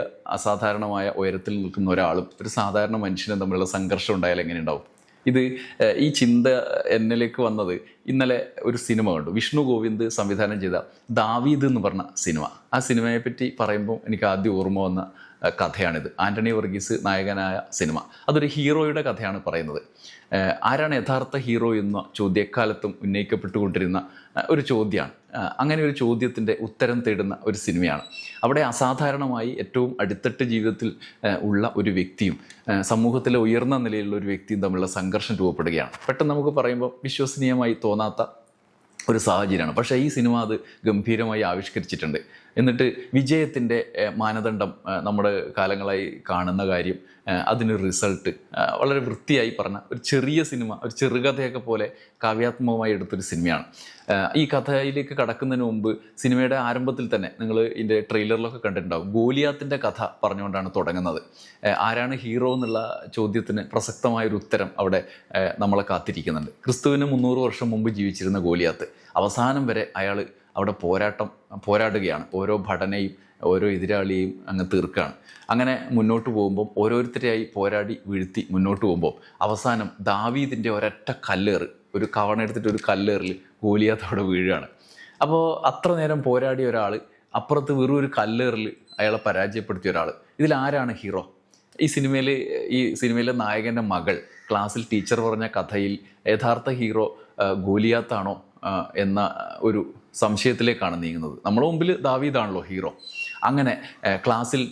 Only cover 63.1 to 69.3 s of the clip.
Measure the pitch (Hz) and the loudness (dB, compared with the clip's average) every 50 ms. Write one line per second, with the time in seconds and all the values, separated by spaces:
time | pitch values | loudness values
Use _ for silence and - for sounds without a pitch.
63.1 | - - 110 104 101 113 107 - - 107 98 - - 117 104 - - - - 127 | -4 -2 -2 0 0 -2 -2 -2 -4 -4 -4 -2 -2 -2 -2 -2 -4 -2 0 0
64.1 | 117 113 113 110 104 101 - - - 101 98 95 - - 98 95 92 92 87 - | 2 2 0 0 0 -2 -2 -2 0 0 0 -2 -2 0 0 2 2 2 0 -2
65.1 | - - - _ - 95 95 90 - - 104 101 98 98 98 - 98 87 - - | -10 -20 -14 _ -2 0 0 0 0 0 0 2 2 2 2 0 -2 -2 -2 -4
66.1 | 98 85 78 87 80 78 76 73 - - - - 123 - - 147 143 139 143 143 | -6 -4 -4 -2 -2 -2 -4 -8 -10 -4 -2 -2 -2 2 2 2 4 4 2 2
67.1 | 139 127 123 123 127 127 131 123 - - 127 120 113 110 110 113 107 101 101 98 | 2 2 2 2 2 2 0 0 -2 -2 -2 -2 0 0 0 0 0 0 0 -2
68.1 | 92 - 92 95 98 98 87 85 85 85 87 82 80 - 85 - - - - - | -2 -2 -2 0 0 2 2 2 2 4 2 2 0 -2 -8 -12 -14 -20 -20 -4
69.1 | - 85 95 104 | 0 2 2 2